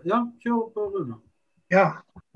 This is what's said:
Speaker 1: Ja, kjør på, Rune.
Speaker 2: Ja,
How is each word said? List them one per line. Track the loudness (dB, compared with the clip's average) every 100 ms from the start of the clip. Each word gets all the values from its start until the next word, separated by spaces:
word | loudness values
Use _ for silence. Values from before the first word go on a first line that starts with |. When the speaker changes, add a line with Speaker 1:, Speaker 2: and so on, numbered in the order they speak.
| 0
Speaker 1:
Ja, | 0 0 -4
kjør | -2 -2 -2
på, | -6 -6 -4
Rune. | -6 -10 _ _ _ _ 2
Speaker 2:
Ja, | 4 4 0 -16 -20 -12